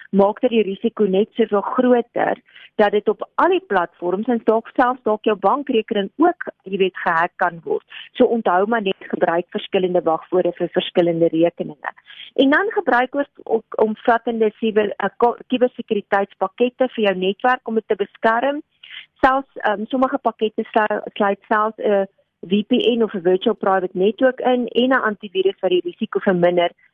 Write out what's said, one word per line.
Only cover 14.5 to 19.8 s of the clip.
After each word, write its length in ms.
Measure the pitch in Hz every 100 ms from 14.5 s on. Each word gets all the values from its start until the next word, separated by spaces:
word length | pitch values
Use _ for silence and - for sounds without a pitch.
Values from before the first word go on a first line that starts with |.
| -
siber-, 340 | 226 208 208 -
eh, 120 | 196 -
ka-, 200 | 240 - -
kubersekuriteitspakkette 1400 | 247 247 - - 202 - 202 202 - 190 - 247 - 254 -
vir 80 |
jou 120 | 202 185
netwerk 520 | 185 202 247 254 -
om 80 | 220
dit 120 | -
te 80 | 208
beskerm. 680 | 202 - 226 233 262 294 - _ - - - -
Selfs, 280 | 269 269 - -
ehm, 300 | - 202